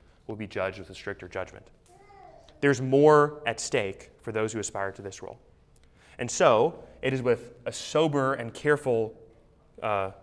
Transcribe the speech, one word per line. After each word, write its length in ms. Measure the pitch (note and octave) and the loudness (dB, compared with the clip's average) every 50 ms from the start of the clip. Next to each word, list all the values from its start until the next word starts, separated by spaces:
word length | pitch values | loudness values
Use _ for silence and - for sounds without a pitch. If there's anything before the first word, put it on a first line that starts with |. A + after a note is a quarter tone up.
| _ _ _ _ _ | _ _ _ _ _
will 80 | - A2 | 0 0
be 120 | G#2 G#2+ | 0 0
judged 300 | G2 - G#2 F#2 F#2+ F#2+ F#2+ | 0 -2 0 0 -2 -2 -6
with 100 | F2+ - | -12 -16
a 60 | F#2+ | -16
stricter 320 | - - G2+ G2+ - F#2 | -10 -8 -8 -8 -8 -10
judgment." 400 | F2+ - F#2+ F#2 - - G#1+ - - _ _ _ _ - - - - - - - - - - - - - _ | -8 -6 -6 -8 -8 -10 -18 -20 -20 _ _ _ _ -20 -20 -20 -20 -20 -20 -20 -20 -20 -20 -20 -20 -6 _
There's 220 | - C#3+ C#3 A#2+ | 2 2 2 2
more 600 | C3 B2+ C3+ C#3 D3 D3+ D3+ D3 D3 D3 D3+ - - | 2 2 4 6 8 8 8 8 6 4 0 -4 -6
at 140 | A2+ A2 - | -6 -4 -4
stake 520 | - - - B2+ G#2 F#2+ F#2+ - - - _ _ | -4 -4 -2 -2 -2 -4 -6 -10 -16 -20 _ _
for 100 | _ A#2+ | _ -6
those 200 | G#2+ A2 A2 A2 | -4 -2 -2 -2
who 80 | A2+ A2 | -4 -6
aspire 320 | G2 - - G2+ G2 G2 | -8 -6 -6 -6 -6 -6
to 100 | F#2+ - | -8 -10
this 200 | G2 G2 F#2+ - | -14 -16 -14 -14
role. 180 | - - - - _ _ _ _ _ _ _ _ _ _ _ _ _ _ - - | -16 -16 -16 -18 _ _ _ _ _ _ _ _ _ _ _ _ _ _ -10 -8
And 100 | B2 A#2+ | -8 -6
so, 540 | - - F#3+ D3 A#2 G#2+ B2+ E3 E3+ - - - - - | 0 2 4 6 6 4 4 2 -2 -6 -16 -20 -12 -6
it 120 | - C3+ C3+ | -4 -4 -2
is 80 | C3 | 0
with 320 | A#2+ B2 A#2 A2+ - - - - - | 0 0 0 -2 -4 -10 -20 -14 -12
a 60 | - | -12
sober 600 | A#2 - - - - D3+ E3 D#3 C#3+ C#3+ C3+ C3 C#3 | -10 -10 -8 -2 0 2 2 2 2 0 0 -2 -2
and 200 | C3 A#2+ A2+ A2+ | -4 -6 -10 -10
careful, 600 | - - D3 D3+ C#3+ - C3+ A#2+ A2+ A2 G#2+ - - - - _ _ _ _ _ _ _ _ _ - - | -2 0 2 2 2 2 0 0 0 -2 -4 -8 -14 -20 -20 _ _ _ _ _ _ _ _ _ -8 -4
uh, 280 | A2 G#2 G2 G2 F#2+ - - | -2 -2 -2 -2 -4 -8 -12